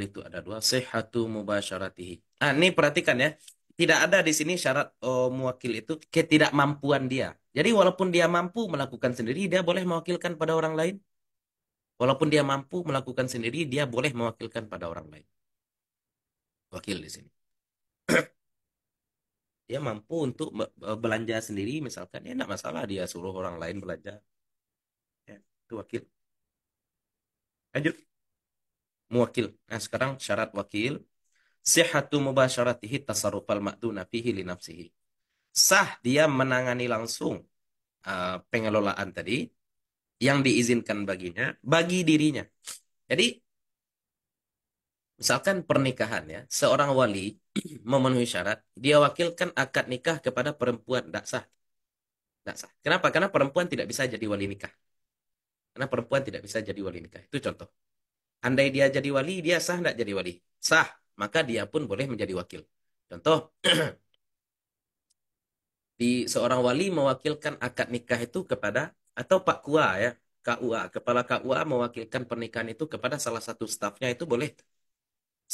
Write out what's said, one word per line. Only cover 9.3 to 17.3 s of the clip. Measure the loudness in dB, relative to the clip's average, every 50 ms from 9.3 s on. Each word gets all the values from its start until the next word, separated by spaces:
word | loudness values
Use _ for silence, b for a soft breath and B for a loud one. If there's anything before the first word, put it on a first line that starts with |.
| -2 -2 -2 0
dia | 0 0 2
boleh | 0 0 0 0 -2
mewakilkan | -2 -2 -2 -4 -4 -4 -4 -6 -4
pada | -2 -2 0 2 0
orang | 0 0 0 -2
lain. | -2 -2 -4 -8 -14 _ _ _ _ _ _ _ _ _ _ _ _ _ _ _ _ _ _ 0
Walaupun | 2 2 2 2 2 4 4
dia | 4 4 2
mampu | 0 -2 -4 -6 -8 -6 -4 -2
melakukan | -2 -2 -4 -4 -4 -4 -4 -2 -4
sendiri, | -4 -4 -4 -4 -4 -4 -2 -2
dia | -2 -2 -2 -2
boleh | -2 -2 -2 -2 -2
mewakilkan | -4 -4 -4 -6 -12 -10 -8 -10 -10 -10
pada | -10 -10 -8 -8
orang | -10 -10 -14 -16 -20
lain. | -20 -20 _ _ _ _ _ _ _ _ _ _ _ _ _ _ _ _ _ _ _ _ _ _ _ _ _ _ _ _ _ -18
Wakil | -14 -8 -8 -8 -8 -8
di | -14 -16
sini. | -18 -20 _